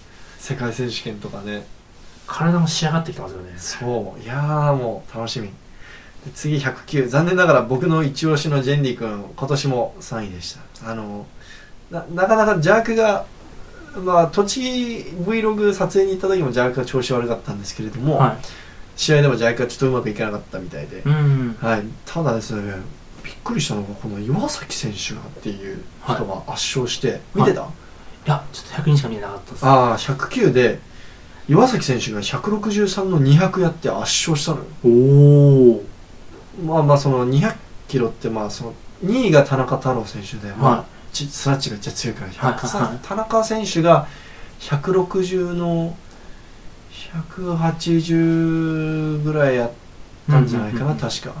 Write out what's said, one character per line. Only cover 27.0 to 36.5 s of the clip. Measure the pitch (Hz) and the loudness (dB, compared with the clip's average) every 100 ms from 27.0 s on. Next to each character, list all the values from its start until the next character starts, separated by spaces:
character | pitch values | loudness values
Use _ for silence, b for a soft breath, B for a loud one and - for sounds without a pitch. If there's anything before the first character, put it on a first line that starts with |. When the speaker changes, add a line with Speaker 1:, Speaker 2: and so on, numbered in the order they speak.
| 123 | -4
Speaker 2:
は | |
い。 | 98 - | -4 -4
Speaker 1:
見 | 196 | 2
て | - | 4
た？ | - | 2
Speaker 2:
は | - | -6
い。 | - B B B B - | -14 B B B B -2
い | |
や、 | 147 - | -2 -4
ち | - | -14
ょ | |
っ | |
と | - | -12
百 | - 151 | -4 2
二 | 143 | 2
し | |
か | 123 | 2
見 | |
て | 107 | -6
な | 101 | -10
か | |
っ | - | -12
た | - | -14
で | - | 0
す。 | |
Speaker 1:
あ | 131 127 120 | 4 6 4
ー、 | 107 | 0
百 | - 135 - | -4 -4 -4
九 | 254 190 | 2 4
で、 | 123 117 - - B B B B B B | 4 2 0 -10 B B B B B B
岩 | 156 262 | 6 6
崎 | 208 | 2
選 | 143 120 | -2 -2
手 | - | -2
が | 107 | -6
百 | 101 131 - | -4 -4 -2
六 | 208 214 | -2 0
十 | 208 196 | 0 0
三 | 202 190 | 0 0
の | 165 | 4
二 | 135 151 | 8 8
百 | 190 185 | 6 2
や | 170 | 0
っ | |
て | - - | 0 -4
圧 | - - - - | -2 -2 -2 0
勝 | |
し | 147 | 0
た | - | 0
の | 143 | -4
よ。 | - - | -6 2
Speaker 2:
お | 120 120 135 143 143 143 143 135 123 107 | 6 8 8 10 10 10 10 10 8 6
ー。 | - - - - - - - | -2 -16 -20 -20 -20 -20 -18